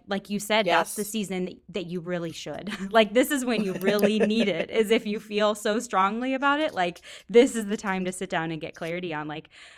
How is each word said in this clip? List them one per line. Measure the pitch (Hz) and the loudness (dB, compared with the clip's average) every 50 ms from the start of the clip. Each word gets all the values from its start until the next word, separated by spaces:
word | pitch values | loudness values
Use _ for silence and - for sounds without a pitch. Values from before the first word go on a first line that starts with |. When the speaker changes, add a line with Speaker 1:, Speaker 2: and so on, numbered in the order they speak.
| _ - | _ -6
Speaker 1:
like | 196 196 202 - | -6 -6 -4 -4
you | 202 202 | -6 -6
said, | 202 - 214 220 214 175 | -2 0 2 2 4 4
that's | 170 160 185 - - | 4 4 2 2 -2
the | - 208 | -6 -6
Speaker 2:
Yes. | |
Speaker 1:
season | 202 - 220 208 170 190 185 180 | -4 -4 -4 -4 -2 -2 -4 -4
that, | 180 - - _ - | -4 -6 -12 _ -10
that | 170 208 175 170 | -8 -8 -6 -6
you | 175 185 | -6 -8
really | 165 180 180 175 170 165 151 | -6 -4 -4 -4 -4 -6 -8
should. | - - 160 147 - - 190 220 196 | -10 -10 -10 -10 -8 -8 -8 -8 -8
<laughs> | 190 190 | -6 2
Like, | 202 226 220 196 196 | 4 4 4 6 4
this | 247 262 269 | 2 2 4
is | 294 269 254 | 0 -2 -2
when | 240 233 214 214 | 0 0 0 0
you | 190 180 | -2 -4
really | 180 185 196 202 208 208 208 220 214 | -2 0 0 2 4 2 2 4 2
Speaker 2:
<laughs> | |
Speaker 1:
need | 202 208 214 233 220 202 | 2 2 2 2 2 2
it, | 170 165 - - | 0 -2 -4 0
is | - 226 226 202 | 0 0 2 4
if | 226 214 220 214 | 2 2 2 -2
you | 208 226 | -4 -6
feel | - - 208 208 214 208 214 | -6 -4 0 2 2 2 2
so | 214 - 226 208 233 | 2 0 0 0 0
strongly | 247 - - 190 190 196 214 226 254 262 262 | -2 0 2 2 2 2 0 -2 -2 -2 -2
about | 262 277 285 285 294 | 0 2 0 2 2
it, | 311 - - | 0 -2 -2
like, | - 180 180 175 - - - - - - - | -2 -2 -2 -4 -6 -14 -20 -20 -20 -10 4
this | 190 233 262 254 214 | 6 8 8 8 4
is | 226 214 202 | -2 -4 -4
the | 208 226 | -4 -4
time | - 208 190 185 185 | -2 -2 -2 -2 -2
to | 180 180 | -4 -4
sit | - 196 180 | -6 -6 -4
down | 185 170 160 165 | -2 -2 -2 -2
and | 165 160 | -4 -6
get | 165 156 - | -8 -12 -12
clarity | - 175 165 165 175 180 175 151 | -10 -8 -6 -6 -6 -6 -6 -6
on, | 151 151 151 | -6 -8 -8
like, | 151 156 160 _ - - - - - | -10 -10 -12 _ -20 -20 -20 -20 -20